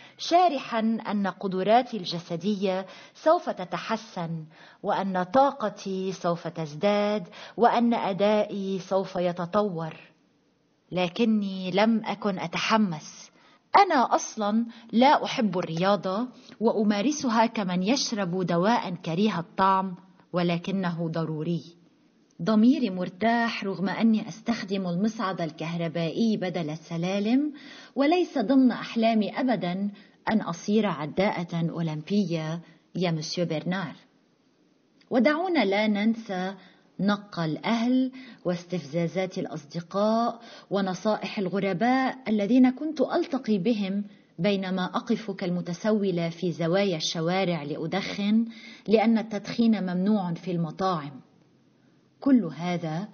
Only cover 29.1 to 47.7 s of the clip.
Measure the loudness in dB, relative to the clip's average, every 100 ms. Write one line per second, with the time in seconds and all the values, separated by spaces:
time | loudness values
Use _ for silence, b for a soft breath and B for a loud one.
29.1 | 2 0 0 0 0 0 -2 -4 B B
30.1 | B 0 0 0 -6 0 2 2 -2 -4
31.1 | 0 0 0 -4 -2 -2 -2 -4 -6 -2
32.1 | 0 0 -2 -4 -8 B B B -2 0
33.1 | 0 -4 -4 -2 -2 -2 -4 -4 -10 _
34.1 | _ _ _ _ _ _ _ _ _ _
35.1 | 2 4 2 0 2 2 2 2 2 0
36.1 | 0 -4 -4 -4 -8 B B B -4 -2
37.1 | -2 -4 -4 -4 -2 -2 0 2 2 0
38.1 | B B B -4 -4 -4 -8 -4 -2 -2
39.1 | -2 -4 -4 -6 -8 -10 -10 -6 0 2
40.1 | 2 0 -4 B B B -2 -2 -2 -2
41.1 | -2 -4 -4 -2 -2 -2 0 2 2 0
42.1 | -4 -2 0 4 6 6 4 -6 -2 0
43.1 | 0 -2 -4 0 0 2 0 -2 -4 -6
44.1 | B B -2 0 0 -2 -2 -2 -4 -2
45.1 | -4 -2 -6 -4 -4 -4 -4 0 2 2
46.1 | 0 -2 -2 -4 0 0 2 2 0 -4
47.1 | -2 0 0 0 -2 -4